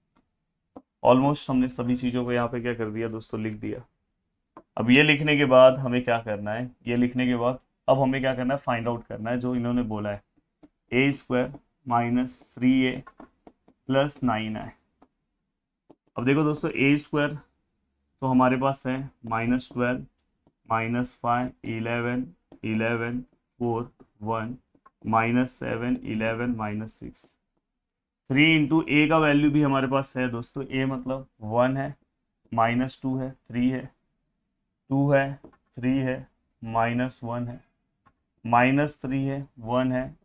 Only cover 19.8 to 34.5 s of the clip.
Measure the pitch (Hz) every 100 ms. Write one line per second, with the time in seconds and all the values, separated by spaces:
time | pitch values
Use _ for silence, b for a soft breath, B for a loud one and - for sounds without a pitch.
19.8 | 123 131 143 _ _ _ _ _ - 113
20.8 | 113 120 123 - 120 120 127 - - 113
21.8 | 113 120 120 123 143 - _ - 110 110
22.8 | 113 117 117 123 123 _ _ - 120 117
23.8 | 123 _ - - 107 113 110 127 _ _
24.8 | _ _ 107 110 113 120 127 - 123 113
25.8 | 120 127 - 110 113 113 123 113 107 104
26.8 | 110 - 120 - - _ _ _ _ _
27.8 | _ _ _ _ - 135 156 160 139 160
28.8 | - 147 151 160 151 143 147 147 143 135
29.8 | 131 135 139 131 127 117 120 143 131 131
30.8 | 135 131 127 135 135 _ 107 117 127 135
31.8 | 139 - _ _ _ _ - 113 113 120
32.8 | 131 - 135 131 131 135 - 117 127 131
33.8 | 131 _ _ _ _ _ _